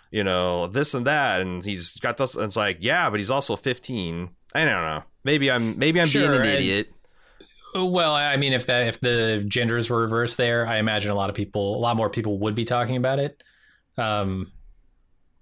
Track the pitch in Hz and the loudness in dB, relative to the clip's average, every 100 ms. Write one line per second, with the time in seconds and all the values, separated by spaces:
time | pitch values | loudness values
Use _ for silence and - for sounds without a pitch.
0 | - 107 95 90 90 87 87 120 151 127 | -8 -2 2 2 2 0 0 0 0 0
1 | 123 147 131 92 92 90 101 92 85 - | 0 2 2 0 -2 -4 -6 -6 -6 -4
2 | 123 120 127 - 107 110 104 82 110 170 | -4 -2 -2 -2 -4 0 -2 -2 0 0
3 | 147 104 101 139 135 107 131 - - 117 | 0 0 0 -2 0 -4 -4 -6 -6 -6
4 | 85 82 90 - _ 147 156 95 80 78 | -4 -6 -8 -14 _ 0 0 0 -2 -4
5 | - _ 135 139 135 123 113 - 147 170 | -8 _ 0 2 2 2 0 0 2 4
6 | 165 139 143 131 110 - 92 98 107 - | 4 4 4 2 2 0 0 -2 -4 -12
7 | - - - - - - - 185 185 180 | -20 -20 -20 -20 -20 -20 -10 -4 0 2
8 | 160 147 143 139 139 127 127 123 117 - | 2 2 2 2 2 0 2 2 2 0
9 | 127 120 113 107 101 123 113 117 117 117 | 0 2 2 0 0 0 0 0 0 0
10 | 110 117 120 - 120 120 117 110 110 104 | 2 0 -2 0 2 2 0 0 2 0
11 | 104 101 98 98 98 104 101 110 117 113 | 0 0 0 -2 -4 -2 -2 0 0 2
12 | 107 117 107 98 107 110 113 120 120 127 | 0 0 -2 0 0 0 0 0 0 0
13 | 127 139 147 - - _ _ _ _ - | 0 0 -2 -6 -20 _ _ _ _ -4
14 | 110 104 98 95 87 - - - _ _ | 0 0 0 -4 -6 -12 -20 -20 _ _
15 | _ _ _ _ | _ _ _ _